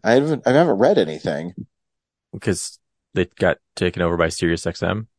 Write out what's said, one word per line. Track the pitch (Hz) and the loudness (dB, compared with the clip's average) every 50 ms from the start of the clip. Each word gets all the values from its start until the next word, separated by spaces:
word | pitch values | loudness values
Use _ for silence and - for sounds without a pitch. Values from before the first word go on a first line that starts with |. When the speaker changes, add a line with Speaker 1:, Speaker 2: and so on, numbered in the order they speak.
| - | 2
Speaker 1:
I | 104 117 | 4 2
haven't, | 131 143 156 156 127 - | 2 4 2 -2 -2 0
I | 120 | 2
haven't | 127 143 170 170 120 98 | 4 4 4 4 2 2
read | 113 151 208 - | 4 4 4 2
anything. | - 78 78 73 - - 78 71 80 87 87 - 110 _ _ _ _ _ _ _ _ _ _ _ _ _ - | 0 -2 -4 -6 -4 -4 -4 -4 -6 -10 -12 -14 -16 _ _ _ _ _ _ _ _ _ _ _ _ _ -18
Speaker 2:
Because | 107 - - 95 - - - - _ _ _ _ _ _ _ _ | -8 -4 -4 -4 -4 -6 -12 -14 _ _ _ _ _ _ _ _
they | - 90 - _ _ | -4 -4 -4 _ _
got | 95 90 73 _ _ _ _ | 0 0 0 _ _ _ _
taken | - 92 90 85 - | -4 -4 -4 -2 0
over | 87 85 85 85 | -2 -2 0 0
by | 85 82 | 0 0
SiriusXM. | 82 - - 85 85 80 - - 87 - - 87 92 107 110 _ _ | 0 -2 -2 -2 -2 -2 -4 -6 -6 -4 -4 -4 -4 -4 -6 _ _